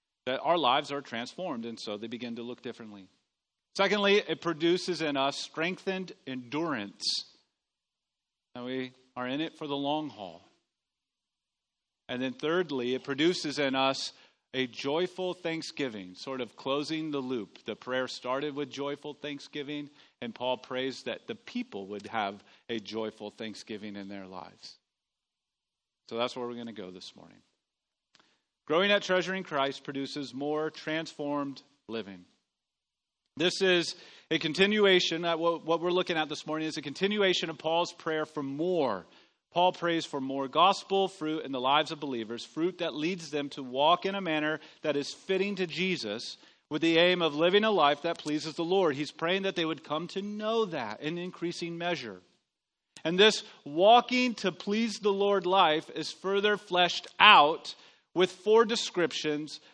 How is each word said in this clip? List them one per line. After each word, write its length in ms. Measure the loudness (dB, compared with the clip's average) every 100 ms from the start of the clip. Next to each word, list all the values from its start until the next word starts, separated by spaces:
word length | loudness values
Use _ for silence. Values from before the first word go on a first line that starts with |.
| _ _ -6
That 120 | -2
our 180 | 0 2
lives 340 | 4 2 0
are 80 | -6
transformed, 640 | -8 -8 -8 -8 -6 -6
and 160 | -8 -10
so 160 | -8 -8
they 100 | -8
begin 300 | -10 -10 -10
to 60 |
look 200 | -10 -10
differently. 460 | -10 -12 -14 -18 -20 _ _ _ _ _ _
Secondly, 480 | 0 2 4 4 4 2
it 120 | -2
produces 640 | -4 0 2 2 0 -4
in 140 | -2 0
us 200 | 0 -2
strengthened 760 | -8 -4 -4 -4 -6 -6 -6 -12 -10
endurance. 760 | -10 -6 -4 -2 -4 -6 -8 -6 -6 -6 _ _ _ _ _ _ _ _ _ _ _ _
And 100 | -12
we 280 | -8 -6 -8 -10 _ -8
are 100 | -4
in 140 | -4
it 160 | -6 -8
for 100 | -6
the 100 | -4
long 340 | -2 -2 -4
haul. 360 | -10 -14 -14 _ _ _ _ _ _ _ _ _ _ _ _ _ _ _ _ -10
And 140 | -6
then 120 | -4
thirdly, 600 | -4 -2 0 0 -2 -2
it 80 | -4
produces 560 | -4 0 2 2 -2 -2
in 160 | 0
us 380 | 2 2 0 -4 -12 -20 _ _
a 120 | -4 -4
joyful 680 | -4 -4 -2 -2 -4 -6
thanksgiving, 800 | -4 -6 -6 -6 -6 -6 -6 -12
sort 260 | -12 -10 -8
of 140 | -8 -8
closing 540 | -4 -2 -2 -4 -4
the 80 | -4
loop. 460 | -2 -4 -6 -10
The 100 | -10
prayer 320 | -8 -4 -2 -2
started 480 | -6 -4 -4 -4
with 160 | -6 -8
joyful 440 | -6 -6 -8 -10
thanksgiving, 760 | -12 -10 -10 -10 -10 -8 -8 -10 -16 -20 -12
and 140 | -12
Paul 240 | -6 -2 -2
prays 440 | -4 -4 -4 -6
that 220 | -8 -8 -8
the 80 |
people 520 | -12 -10 -8 -8 -8 -8
would 180 | -10 -6
have 360 | -4 -4 -4 -14 -20 -8
a 100 | -8
joyful 520 | -6 -6 -6 -8 -12
thanksgiving 640 | -10 -12 -12 -12 -10 -10 -10
in 120 | -12
their 180 | -12 -12
lives. 500 | -14 -16 -18 -20 -20 _ _ _ _ _ _ _ _ _ _ _ _ -10
So 80 | -4
that's 200 | -4 -4
where 100 | -8
we're 80 |
gonna 180 | -8 -12
go 180 | -12 -12
this 260 | -14 -18 -20
morning. 220 | -20 -20 _ _ _ _ _ _ _ _ _ _ _ _ 0
Growing 260 | 2 4
at 100 | 2
treasuring 400 | 4 0 0 -4
Christ 400 | -4 -2 0 -2
produces 500 | -8 -6 -6 -6 -8
more 360 | -6 -4 -2 -4
transformed 920 | -6 -6 -4 -6 -6 -4 -4 -4 -8 -16 _ -10
living. 360 | -8 -8 -12 -18 _ _ _ _ _ _ _ _ _ _ -2
This 240 | 0 2
is 340 | 4 4 2 -6 -14 -16 -4
a 80 | -2
continuation, 840 | 0 2 4 6 6 6 4 -2
uh, 120 | -2 0
what, 280 | 0 0
what 160 | 0 0
we're 100 | 2
looking 260 | 0 0 -2
at 120 | -2
this 180 | -6 -6
morning 220 | -4 -4
is 80 | -6
a 60 |
continuation 640 | -8 -2 0 2 2 2 -2
of 100 | -4
Paul's 340 | 0 0 0
prayer 340 | -4 -4 -2 -2
for 160 | -4
more. 640 | -6 -2 0 2 2 0 -6 -20 _ _ _
Paul 200 | 2 2
prays 340 | 2 0 -2 -2
for 140 | -6
more 280 | -4 -4 -2
gospel 600 | 4 4 4 0 0 0
fruit 360 | -2 -4 -4
in 80 | -4
the 80 | -2
lives 300 | 2 2 2
of 100 | -4
believers, 440 | -6 -6 -6 -8
fruit 340 | -10 -4 -2 -2
that 160 | -6
leads 360 | -4 -4 -4 -6
them 200 | -6 -6
to 120 | -8
walk 440 | -6 2 4 4 2
in 80 |
a 60 | -4
manner 400 | -2 0 0 -2 -8 -8
that 140 | -2 -2
is 160 | -2
fitting 440 | -6 -2 0 0 -2
to 100 | -4
Jesus, 720 | -2 -2 -2 -4 -6 -8 -14 -18 _ -6
with 120 | 0
the 160 | 4 6
aim 220 | 6 6
of 140 | 2
living 300 | 2 4 6
a 60 | 4
life 320 | 6 4 4
that 160 | 0 -4
pleases 360 | -2 -4 -4
the 100 | -4
Lord. 300 | 0 4 4
He's 160 | 2 -4
praying 320 | -4 0 0
that 140 | 0 -2
they 80 |
would 200 | -2 -2
come 220 | -4 -6 -4
to 140 | -8
know 440 | -8 -6 -2 0 0
that 360 | -2 -6 -6
in 160 | -6 -6
increasing 580 | -6 -6 -6 -4 -6 -4
measure. 440 | -4 -4 -6 -12 -18 _ _ _ _ _ _ -6
And 140 | 0 6
this 240 | 6 4 -4 -14
walking 720 | -8 4 8 8 8 2 0 0
to 160 | -4
please 480 | -4 -2 0 0 0
the 120 | 0
Lord 320 | 2 4 2
life 460 | 4 6 6 4 0
is 220 | -8 -8
further 440 | -6 -2 2 2 2
fleshed 520 | 0 2 2 2 -4 8
out 560 | 12 12 10 4 -6 -16 -18 _ _
with 160 | 2 2
four 340 | 2 4 6
descriptions 960 | 6 2 -2 0 0 0 -2 -2 -4 -12 -18